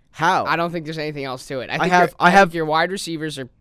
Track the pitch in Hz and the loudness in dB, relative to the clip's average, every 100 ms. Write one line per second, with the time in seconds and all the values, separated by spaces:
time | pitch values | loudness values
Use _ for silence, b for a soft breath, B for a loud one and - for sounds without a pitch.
0 | _ - 165 180 110 160 170 170 151 160 | _ -2 0 2 0 0 -2 -6 -8 -8
1 | 151 147 135 127 - 135 110 143 165 180 | -8 -8 -10 -10 -10 -10 -6 -4 2 4
2 | 175 - 175 196 190 165 156 156 175 196 | 2 2 4 6 6 2 -2 0 0 -4
3 | - 160 156 143 123 _ | -8 -8 -8 -10 -14 _